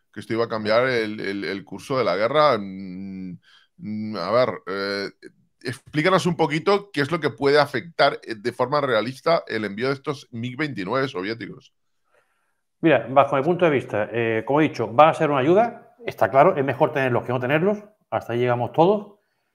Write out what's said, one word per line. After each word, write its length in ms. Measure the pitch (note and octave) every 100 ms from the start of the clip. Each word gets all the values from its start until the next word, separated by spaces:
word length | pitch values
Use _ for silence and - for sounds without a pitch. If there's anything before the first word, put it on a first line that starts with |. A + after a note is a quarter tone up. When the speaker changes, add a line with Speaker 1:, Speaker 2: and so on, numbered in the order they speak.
| _
Speaker 1:
Que 80 | G#2+
esto 120 | -
iba 120 | A2+
a 40 | A#2
cambiar 400 | A2 G#2 A2+ C3
el, 320 | A#2+ G#2+ G#2+
el, 240 | G2 G2
el 200 | E2 G2
curso 340 | - G2 - C3
de 60 |
la 120 | F2 F#2
guerra. 400 | A#2 D3 D3 A2+
Mm, 840 | G2 F#2+ G2 F#2 G2 F#2+ F#2 E2+ _ _ _ _
mm, 400 | G#2+ G#2+ G#2+ G#2
a 140 | F2
ver, 180 | A#2 A#2+ F#2 -
eh, 420 | G2 G2 G2+ G2 - - _ _ _
explícanos 640 | - B2 - D3 E3+ F#3
un 120 | F3+ E3+
poquito 540 | D#3 D#3+ G3 G3+ G3+
qué 100 | C#3+
es 80 | C#3
lo 100 | E3
que 100 | C#3+
puede 300 | A2+ C#3 D3
afectar, 580 | C#3 B2 F2+ - C#3+ -
eh, 140 | - A2
de 160 | A2+
forma 280 | A2 B2+ D3
realista 640 | C#3 A2 A2+ C3 E3 E3 -
el 160 | A2+
envío 240 | G#2 G2+ B2+
de 60 |
estos 340 | C#3 D3+ C#3 -
mig 260 | A2+ B2 B2+
veintinueve 520 | D3+ G#2 F#2 C3 C3
soviéticos. 680 | F2+ F#2+ A2+ F#2+ - _ _ _ _ _ _ _ _ _ _ _ _
Speaker 2:
Mira, 260 | D#3+ B2+ A#2
bajo 260 | C3+ B2+ C#3
mi 60 |
punto 220 | D3 F3
de 60 | F3
vista, 380 | C3 - G#2 G#2+
eh, 320 | A#2 A2+ A2 A#2
como 140 | D3
he 80 | D#3
dicho, 260 | - G#2+
va 160 | A#2+ D#3+
a 40 |
ser 160 | D#3 D3+
una 100 | C#3+
ayuda, 560 | C3+ F#3+ A#3 - - _ -
está 240 | - A2
claro, 260 | C3+ F3 D3
es 80 |
mejor 280 | C3+ B2+ D3+
tenerlos 320 | C#3 C3 A#2
que 80 | -
no 80 | B2
tenerlos, 440 | B2 D#3 F#3+ G#3 - _ _
hasta 240 | G#2+ -
ahí 60 | A#2+
llegamos 340 | B2 A#2+ A#2+
todos, 460 | D3 F3 G#3+ - - _ _ _